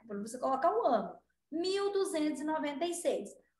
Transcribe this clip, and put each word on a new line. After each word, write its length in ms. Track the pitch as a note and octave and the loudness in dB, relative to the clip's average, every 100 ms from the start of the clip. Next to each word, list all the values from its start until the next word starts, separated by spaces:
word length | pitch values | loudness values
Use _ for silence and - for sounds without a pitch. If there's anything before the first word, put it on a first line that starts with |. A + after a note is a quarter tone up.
| A#3 | -10
pra 120 | G3+ | -8
você 200 | A3 B3+ | -8 -4
colocar 360 | C4 C4 E4 | -2 2 2
o 120 | A4 G4+ | 4 4
ano. 280 | A3+ F#3+ - _ _ _ | 2 2 -8 _ _ _
Mil 420 | D#4+ F#4 G4 G4+ | -4 0 0 2
duzentos 480 | G4 F#4 D#4+ D4+ C4 | 2 0 0 0 0
e 40 | |
noventa 420 | D4+ D#4 D4 C#4 F4 | -2 -2 -2 -2 -2
e 80 | |
seis. 360 | E4+ D4+ F#3+ - - _ _ | -2 0 -2 -2 -12 _ _